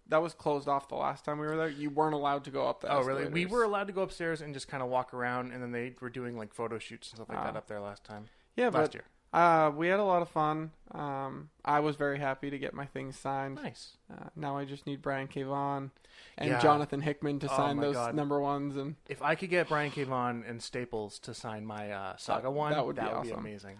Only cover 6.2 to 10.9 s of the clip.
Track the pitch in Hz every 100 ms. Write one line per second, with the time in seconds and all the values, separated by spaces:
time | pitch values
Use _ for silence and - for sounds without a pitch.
6.2 | 123 120 107 - 117 110 - 117 - 113
7.2 | 113 - 143 107 - 104 101 101 - 104
8.2 | 110 - _ - 247 170 156 - - _
9.2 | _ 165 170 165 156 147 170 196 202 175
10.2 | 170 - 156 156 160 - -